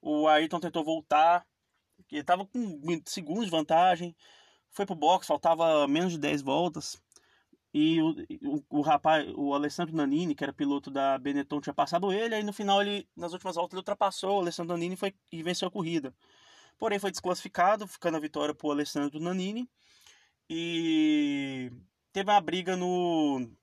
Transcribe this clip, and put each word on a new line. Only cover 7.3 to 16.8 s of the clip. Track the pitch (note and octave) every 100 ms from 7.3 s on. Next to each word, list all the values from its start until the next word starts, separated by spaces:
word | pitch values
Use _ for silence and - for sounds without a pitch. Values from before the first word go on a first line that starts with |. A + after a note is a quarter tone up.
| _ _ _ _
E | D3+ D#3 E3
o, | D#3+ D#3 - -
o, | C#3 D3 - D3
o |
rapaz, | D3 D3 D#3+ D#3 C#3+ -
o | C#3+
Alessandro | C#3+ D3 - E3+
Nannini, | D#3+ C#3+ D3 F3
que | D3
era | C#3
piloto | C3+ C#3+ C#3+ C#3
da | C3+ C3+ C3+
Benetton, | C3 C#3 C#3 D3
tinha | C#3+
passado | C#3 D3 F3 G3
ele. | G3 A3+
Aí | G#3+
no | G#3
final, | G3+ G3+ G3
ele, | G3+ G3+ - -
nas | E3+
últimas | F3+ F#3+
voltas, | E3+ F3
ele | F#3
ultrapassou | F3+ G#3 G3+ - F#3+ G3+
o |
Alessandro | F3 E3 E3+
Nannini | F3 E3+
e | F#3
foi, | G3+ G3 _
e | E3
venceu | D#3+ F3+ F#3
a |
corrida. | G3+ E3 E3 C3+ - _ _ _ - _
Porém, | _